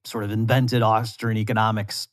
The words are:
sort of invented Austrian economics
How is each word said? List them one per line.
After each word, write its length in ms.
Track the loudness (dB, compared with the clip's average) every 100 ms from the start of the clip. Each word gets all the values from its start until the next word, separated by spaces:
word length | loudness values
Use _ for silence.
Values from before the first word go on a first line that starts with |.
sort 200 | -10 -6
of 60 | -4
invented 520 | 0 2 2 2 2
Austrian 560 | 4 2 0 -4 -2 -2
economics 720 | 0 0 0 0 -4 -8 -12